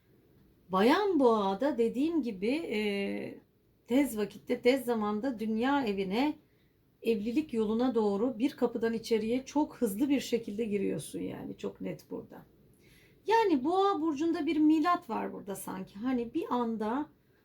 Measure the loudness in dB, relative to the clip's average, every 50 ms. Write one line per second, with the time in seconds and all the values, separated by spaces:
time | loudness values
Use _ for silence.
0 | _ _ _ _ _ _ _ _ _ _ _ _ _ -2 2 4 6 6 6 4
1 | 4 2 4 4 6 6 4 4 2 0 0 0 0 0 2 2 0 0 0 0
2 | -2 0 0 -2 -2 -2 -4 -4 -2 -2 -2 -2 -2 -4 -2 -2 -2 -2 -2 -2
3 | -2 -4 -4 -6 -8 -10 -12 -14 -20 _ _ _ _ _ _ _ _ 0 2 2
4 | 2 2 0 -2 -4 -4 -6 -10 -6 -6 -4 2 4 4 4 4 2 0 0 0
5 | 0 0 -2 -2 -2 -4 -4 -4 -4 -4 -2 0 0 0 0 0 0 -2 -2 -2
6 | -2 -2 0 0 0 0 -2 -6 _ _ _ _ _ _ _ _ _ _ _ _
7 | -2 -2 -2 0 -2 -2 -2 -2 -2 -2 0 0 0 2 2 2 2 2 2 2
8 | 2 2 2 2 0 -2 -2 0 -2 -2 0 0 -2 0 0 0 -2 -2 -2 -2
9 | -2 0 0 0 0 0 -2 -2 -2 -2 0 0 0 0 -2 -2 -2 -2 0 0
10 | 0 2 2 0 0 0 -2 -2 -2 -4 -4 -4 -4 -2 -2 -2 0 0 -2 -4
11 | -6 -8 -8 -8 -8 -8 -8 -10 -10 -12 -10 -8 -8 -10 -8 -8 -8 -8 -8 -10
12 | -12 -12 -12 -12 -12 -12 -18 -20 -20 _ _ _ -20 -20 _ _ _ -20 -20 -20
13 | -20 -20 _ _ -2 2 4 4 4 4 2 2 2 2 2 4 4 4 2 2
14 | 0 -2 0 0 0 0 0 0 0 0 2 4 6 6 6 6 4 2 2 0
15 | -2 -4 -6 -4 -4 -6 -8 -8 -10 -10 -10 -10 -8 -8 -8 -8 -10 -10 -10 -6
16 | -2 -2 0 0 -2 -2 -4 -4 -4 -2 -2 -2 0 -2 -2 -2 -2 -2 -2 -2
17 | -4 -6 _ _ _ _ _ _